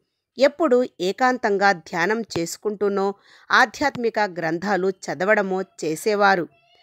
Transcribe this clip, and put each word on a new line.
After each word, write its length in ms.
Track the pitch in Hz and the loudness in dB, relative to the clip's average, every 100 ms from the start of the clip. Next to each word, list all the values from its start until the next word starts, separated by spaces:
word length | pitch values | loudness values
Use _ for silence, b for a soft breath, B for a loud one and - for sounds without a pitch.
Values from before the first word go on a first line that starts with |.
| _ _ _ - | _ _ _ 2
ఎప్పుడూ 480 | 277 285 320 247 254 - | 2 2 2 2 2 -4
ఏకాంతంగా 680 | 180 196 254 254 226 196 196 | -4 0 0 0 0 2 2
ధ్యానం 500 | 185 - 180 170 226 | 0 -2 -2 -2 -2
చేసుకుంటూనో 960 | 226 - 165 - 214 208 208 196 196 196 b b b | -4 -6 -6 -6 -6 -2 -2 0 -2 -4 b b b
ఆధ్యాత్మిక 680 | 208 247 - 294 269 233 220 | 2 2 0 -2 -2 -4 -2
గ్రంథాలు 680 | 208 170 165 170 190 196 185 | -4 -2 -4 -4 -2 0 -2
చదవడమో 720 | 190 - 147 190 214 196 185 | -4 -8 -4 0 0 0 -4
చేసేవారు. 840 | 190 - 160 156 - 208 202 190 156 _ _ b | -6 -8 -6 -4 -2 2 2 2 -2 _ _ b